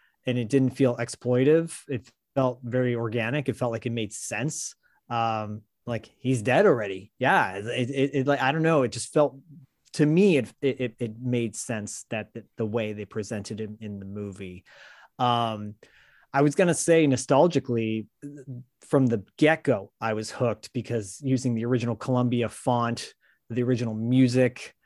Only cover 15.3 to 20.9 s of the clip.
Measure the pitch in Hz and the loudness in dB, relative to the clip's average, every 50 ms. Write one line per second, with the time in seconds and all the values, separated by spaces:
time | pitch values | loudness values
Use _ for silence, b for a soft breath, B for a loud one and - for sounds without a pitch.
15.3 | 120 120 117 113 110 104 104 104 107 - b b b b b b b b b b | 2 2 0 -2 -4 -6 -8 -12 -12 -16 b b b b b b b b b b
16.3 | - 139 147 151 147 - 185 175 160 - - - 165 165 156 139 131 120 - - | 0 2 2 4 4 4 2 2 2 2 2 4 6 6 6 4 2 0 2 4
17.3 | 143 135 170 180 - 139 - - 120 117 110 110 110 110 107 - _ _ - 143 | 6 6 6 6 4 0 0 0 -2 -2 0 0 -2 -4 -6 -8 _ _ -16 -14
18.3 | 143 147 127 143 123 120 - _ _ _ - - - 139 135 120 117 101 95 - | -14 -14 -14 -14 -14 -14 -16 _ _ _ -2 2 2 4 4 4 2 0 -4 -8
19.3 | _ - 151 151 160 156 - 143 120 98 98 - _ _ 113 113 107 110 110 - | _ 4 4 4 4 4 2 0 0 0 -4 -10 _ _ -4 -2 -2 -4 -6 -8
20.3 | - - 127 117 107 - - - - 123 110 - | -4 -2 -2 -2 -2 -4 -8 -8 -8 -8 -6 -4